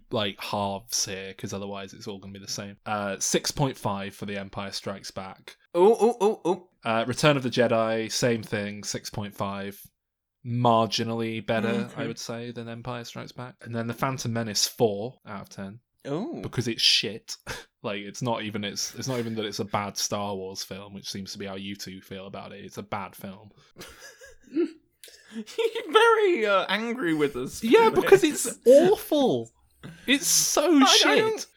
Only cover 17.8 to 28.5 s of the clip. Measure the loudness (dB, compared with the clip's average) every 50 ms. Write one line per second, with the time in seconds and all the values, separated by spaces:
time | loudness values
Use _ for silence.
17.8 | -8 -8 -6 -6 -8 -10 -8 -4 -2 -2 -2 -2 -2 -4 -4 -4 -4 -4 -4 -6
18.8 | -6 -6 -6 -8 -6 -4 -4 -2 -4 -4 -4 -4 -4 -4 -4 -6 -6 -2 -2 -4
19.8 | -4 -4 -4 -4 -4 -4 -2 -4 -4 -4 -6 -6 -8 -10 -10 -10 -10 -10 -12 -14
20.8 | -14 -14 -14 -14 -12 -10 -10 -10 -10 -10 -10 -10 -10 -10 -8 -8 -8 -8 -10 -10
21.8 | -12 -14 -14 -16 -16 -14 -14 -14 -12 -12 -12 -14 -14 -14 -14 -16 -16 -16 -14 -14
22.8 | -12 -8 -8 -8 -8 -10 -12 -16 -16 -16 -16 -18 -20 -20 _ _ _ _ _ -20
23.8 | -20 -20 -20 -20 -20 -20 -20 -20 -20 -20 -20 _ _ -6 -2 -2 -2 -2 -4 -10
24.8 | _ _ _ _ -20 -20 -20 -20 _ -16 -12 -12 -12 -8 -4 -2 -2 -2 -2 -4
25.8 | -2 2 4 6 8 8 6 6 4 4 4 2 2 2 2 2 2 2 0 0
26.8 | 0 -2 -4 -2 0 0 2 2 2 2 0 -2 -6 -6 -6 -4 2 6 8 8
27.8 | 8 6 4 4 6 8 8 8 8 6 0 0 -4 -4